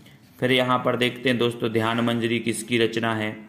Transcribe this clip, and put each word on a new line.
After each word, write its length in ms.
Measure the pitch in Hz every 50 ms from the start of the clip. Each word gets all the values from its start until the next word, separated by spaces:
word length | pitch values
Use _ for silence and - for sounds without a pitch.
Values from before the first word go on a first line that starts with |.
| - - - - - - - -
फिर 120 | 127 123
यहाँ 260 | 131 127 127 123 127 123
पर 180 | - 127 120
देखते 320 | 117 123 123 123 - - 131
हैं 100 | 123 113
दोस्तों 340 | 120 120 117 120 123 117
ध्यान 280 | 110 113 110 113 117 120
मंजरी 380 | 117 120 117 117 113 113 120 113
किसकी 380 | 113 117 104 101 104 - 123 113
रचना 360 | 113 110 113 113 113 113 110
है, 160 | 110 107 107 107 - -